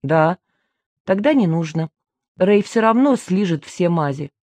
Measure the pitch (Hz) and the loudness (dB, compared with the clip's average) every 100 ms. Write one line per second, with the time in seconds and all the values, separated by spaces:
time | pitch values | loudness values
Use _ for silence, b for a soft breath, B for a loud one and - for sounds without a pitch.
0 | 139 160 156 185 _ _ _ _ _ _ | 0 2 2 -2 _ _ _ _ _ _
1 | - 196 247 285 185 165 165 160 160 _ | -4 0 2 2 2 0 -2 -4 -6 _
2 | _ _ _ _ 185 208 202 233 220 226 | _ _ _ _ 2 2 2 0 2 2
3 | 285 247 - 185 196 160 - - 175 170 | 2 0 -2 -2 0 -4 -8 -4 -2 0
4 | 147 139 143 _ | -2 -6 -12 _